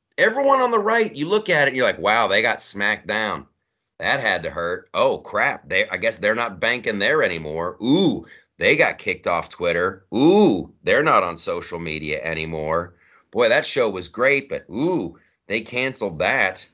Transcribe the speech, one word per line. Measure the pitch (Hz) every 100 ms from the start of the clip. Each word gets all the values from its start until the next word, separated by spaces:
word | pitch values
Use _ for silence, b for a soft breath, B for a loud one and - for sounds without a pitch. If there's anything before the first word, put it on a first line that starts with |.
| _ -
Everyone | 190 247 277 269
on | 247
the | 226
right, | 208 233 220 139
you | 156
look | 208 208
at | 160
it | 139
and | 131
you're | 117
like, | 90
"Wow, | 92 110 107
they | 101
got | 117 104
smacked | - 98 101 104 87
down. | 104 107 80 67 _ _ _ _ _
That | 90 135
had | 113 90
to | 80
hurt. | 78 85 92 -
Oh, | 92 131 -
crap. | - 104 131 120 -
They, | 92 104
I | 95
guess | 107 110
they're | 101 113
not | 117 92
banking | 113 123 117 104
there | 104 156
anymore. | 110 82 78 78 87 -
Ooh, | 113 160 185 107 B B B _
they | 92 156
got | 139 -
kicked | - 87 101
off | 85 78
Twitter. | - 87 85 92 95 _
Ooh, | 104 143 202 196 95 - _
they're | - 117
not | 156 117
on | 90 82
social | - 87 87 85
media | 82 78 76 76
anymore. | 80 80 80 80 78 82 87 b b b b
Boy, | 104 117
that | 131 -
show | 143 117
was | 95 82
great, | - 131 139 -
but | 69 -
ooh, | 104 160 175 87 b b b _
they | 110
canceled | 113 123 131 131 101 78
that." | 92 131 98 - -